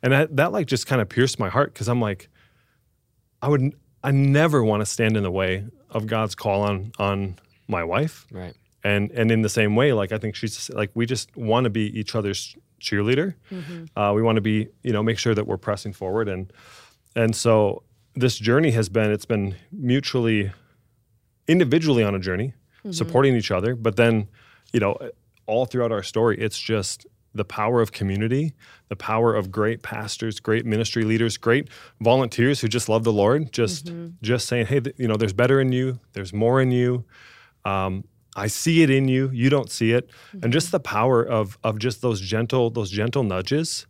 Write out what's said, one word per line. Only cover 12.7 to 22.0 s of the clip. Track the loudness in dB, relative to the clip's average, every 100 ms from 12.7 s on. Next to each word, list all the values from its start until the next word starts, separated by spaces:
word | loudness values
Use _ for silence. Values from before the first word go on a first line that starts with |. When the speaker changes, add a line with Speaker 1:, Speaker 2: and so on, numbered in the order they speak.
| _
Speaker 1:
cheerleader. | -6 -2 0 0 -2 -6 _
Speaker 3:
Mm-hmm. | -14 -12 -14 -12 -2
Speaker 1:
Uh, | 0
we | 2
wanna | 2 2
be, | 0 -2 -2 _
you | -4
know, | -2
make | 0 -2
sure | 0
that | 0 0
we're | -4
pressing | -4 -6 -6
forward. | -10 -6 -4 -4
And, | -6 -10 -16 -20 -20 -20 _ _ 0
and | 0 2
so | 4 4 4 0 _ _ _
this | 0 0 2
journey | 2 4 4
has | 2 0
been, | 0 2
it's | 0 -2
been | -2 -2 -6 -14
mutually, | -6 0 0 0 0 2 2 0 -6 _ _ _ _ _ _ _ _ 2
individually | 4 6 4 4 2